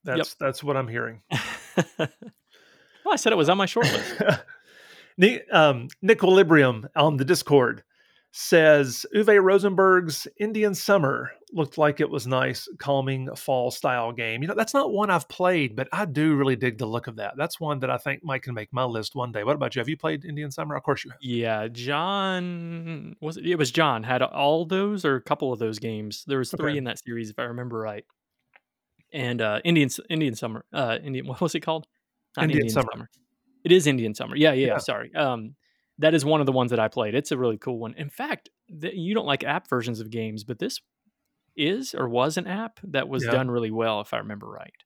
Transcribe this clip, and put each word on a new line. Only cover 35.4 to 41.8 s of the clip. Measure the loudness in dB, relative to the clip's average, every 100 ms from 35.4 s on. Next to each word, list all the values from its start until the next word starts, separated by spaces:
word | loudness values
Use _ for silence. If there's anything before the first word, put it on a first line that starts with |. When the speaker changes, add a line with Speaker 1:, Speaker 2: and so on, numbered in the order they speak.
| -8 -16 _ _ _ 2
Speaker 1:
that | 4
is | 4
one | 4 2
of |
the | 4
ones | 2 2
that | 2
I | 0
played. | 0 -2
It's | -2 -2
a | -2
really | 0 -2
cool | -6 -8
one. | -8
In | -10 -14
fact, | -10 -8 -8 _ _ _
the, | -12 -10
you | -6 -4
don't | -4
like | -2 -2
app | -2 -4 -2
versions | -4 -2 -8
of | -8
games, | -8 -8 -10
but | -10 -8
this | -8 -8 _ _ _ _ _ _ _ -4
is | -2 -2